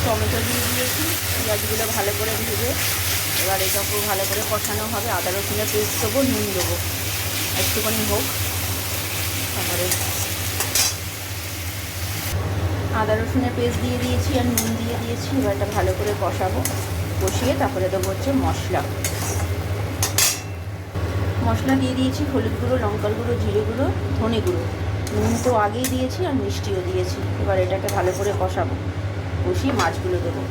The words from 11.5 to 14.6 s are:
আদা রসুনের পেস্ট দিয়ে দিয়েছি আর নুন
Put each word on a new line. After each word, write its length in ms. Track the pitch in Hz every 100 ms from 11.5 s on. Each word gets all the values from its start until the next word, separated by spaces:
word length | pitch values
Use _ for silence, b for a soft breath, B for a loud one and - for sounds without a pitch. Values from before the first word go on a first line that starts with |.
| - - - - - - - - - - - - - -
আদা 200 | 220 214
রসুনের 360 | 214 233 262 247 240
পেস্ট 240 | 240 226
দিয়ে 180 | 247 247
দিয়েছি 360 | 247 247 - 262
আর 60 |
নুন 320 | 247 233